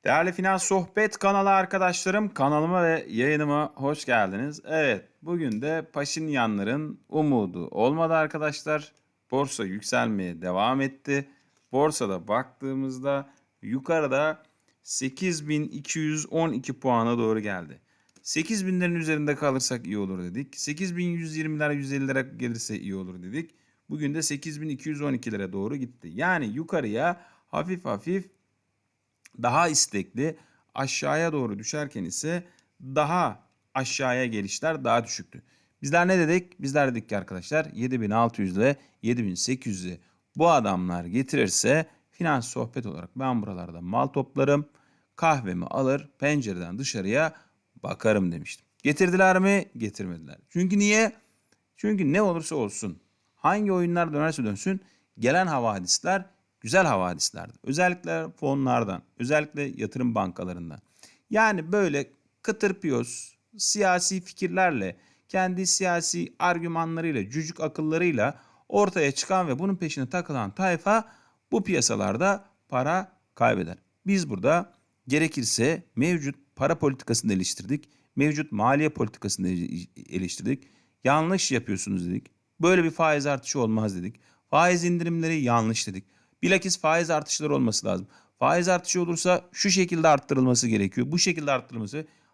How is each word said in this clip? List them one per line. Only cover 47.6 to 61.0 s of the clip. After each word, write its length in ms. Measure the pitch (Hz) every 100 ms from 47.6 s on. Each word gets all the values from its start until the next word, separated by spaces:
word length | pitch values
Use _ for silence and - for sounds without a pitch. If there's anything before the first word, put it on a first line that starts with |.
| _ _
bakarım 480 | - - 110 107 90
demiştim. 340 | 82 - - _ _
Getirdiler 560 | 143 147 180 185 190 185
mi? 260 | 190 202 - 120
Getirmediler. 600 | 110 - 95 85 73 73 _
Çünkü 300 | 175 180 202
niye? 340 | 208 214 226 - _ _ _ _ _ _
Çünkü 360 | 208 208 147
ne 80 | 175
olursa 340 | 208 165 156
olsun, 440 | 151 104 - 104 82 _ _ _
hangi 360 | _ 147 202 202
oyunlar 420 | 185 175 175 165
dönerse 300 | 147 156 147
dönsün, 380 | 110 98 190 190 _ _ _ -
gelen 280 | 120 165 185
havadisler 800 | 139 117 101 87 - 170 190 190 _ _ _
güzel 240 | 113 180
havadislerdi. 680 | 170 101 90 92 - - 87 -
Özellikle 680 | 123 143 180 175 165 165 160
fonlardan, 680 | - 143 139 131 120 104 92 _ -
özellikle 440 | 120 151 151 143
yatırım 540 | 143 131 107 131 123
bankalarından. 640 | 113 92 87 90 87 82 76 _ _